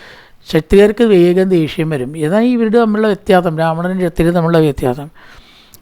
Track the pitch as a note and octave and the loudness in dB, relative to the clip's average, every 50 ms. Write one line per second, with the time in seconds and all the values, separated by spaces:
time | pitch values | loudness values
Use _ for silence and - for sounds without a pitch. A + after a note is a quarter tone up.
0 | - - - - - _ - _ - - - D#3+ D3+ - G3 G3+ G#3 A3 A3 - | -20 -20 -20 -20 -20 _ -20 _ -14 -2 -2 -2 0 4 4 4 4 4 2 2
1 | A#3 A3 G3 F3 E3+ F3+ F3 F#3+ F#3 F#3+ F#3 E3 D#3 C#3+ - F3 D#3 D#3+ D#3 C3 | 2 2 4 4 4 4 2 0 0 2 0 0 0 -2 -4 -6 -4 -4 -4 -6
2 | B2 C3+ D#3 E3 D3+ D3+ F#3+ G#3+ A#3 B3+ B3 A#3 A3+ A3 G#3+ A#3+ A3+ G#3+ G#3 G#3+ | -6 -8 -6 -6 -4 -2 0 0 0 0 0 0 -2 0 0 0 0 0 0 0
3 | A3 G#3+ G3 - - - F#3 F3+ F3 F3 D#3 D#3 D#3+ E3 D#3+ E3 E3+ F3+ F#3 F#3 | 0 -2 -2 -4 0 2 2 2 2 0 -4 -2 -4 -4 -4 -4 -6 -6 -4 -2
4 | F3+ E3+ - - E3 E3+ F3 F3 D#3+ E3+ E3+ D#3+ D#3 D3 C3+ - D3+ B2+ B2 D3 | -4 -4 -2 0 -2 0 0 0 0 0 2 2 2 0 -2 -2 -4 -4 -4 -4
5 | C#3+ D#3+ _ - - - - - - _ _ _ _ _ - - | -10 -16 _ -20 -20 -20 -20 -20 -20 _ _ _ _ _ -20 -20